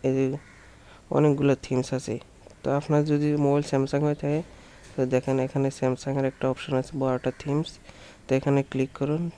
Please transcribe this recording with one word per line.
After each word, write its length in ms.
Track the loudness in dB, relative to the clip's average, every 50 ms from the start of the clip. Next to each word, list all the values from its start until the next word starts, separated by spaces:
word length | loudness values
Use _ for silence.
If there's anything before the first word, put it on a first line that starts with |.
| 0
এই 60 | 0 0
যে 80 | 0 0 0 -2 -6 -10 -18 -20 -20 -20 -20 -20 -20 -20 -20 -20 -20 -8 -2 2
অনেকগুলো 360 | 4 4 4 4 4 4 2 2 2 0
থিমস 220 | -2 -2 -2 0 -2 -4
আছে। 180 | -6 -4 -6 -8 -8 -8 -16 -20 -20 -20 -20 -20 -6 -2
তো 40 | -2 -2 -2
আপনার 220 | 0 2 2 2 4 2
যদি 160 | 2 2 2 0 2 2 2
মোবাইল 180 | 4 2 2 0 0
Samsung 320 | 0 0 0 0 0 0 2
হয়ে 120 | 0 0 -2 -2
থাকে, 180 | -2 -2 -2 -4 -8 -16 -20 -20 -20 -20 -20 -20 -10 -2
তো 80 | -2 0 2 2
দেখেন 220 | 0 2 2 0 0 0
এখানে 220 | 0 0 0 0 0 -2 0
Samsung-এর 460 | -2 -2 -2 -2 -4 -4 -2 0 -2 -2
একটা 140 | -2 -2 -2 -2 -2
অপশন 200 | -4 -4 -2 -2 -2
আছে, 100 | -2 -4 -4 -2
বারোটা 300 | -2 -2 -2 -2 -2 -4 -6 -4
থিমস। 280 | -4 -2 -2 -2 -2 -4 -10 -20 -20 -20 -20 -20 -20 -20 -20 -20 -4
তো 40 | -2 -2 0
এখানে 200 | 2 2 2 2 0 -2
ক্লিক 200 | -2 -2 -2 -2 -2 -6
করুন 240 | -4 -2 -2 -2 -4 -6 -8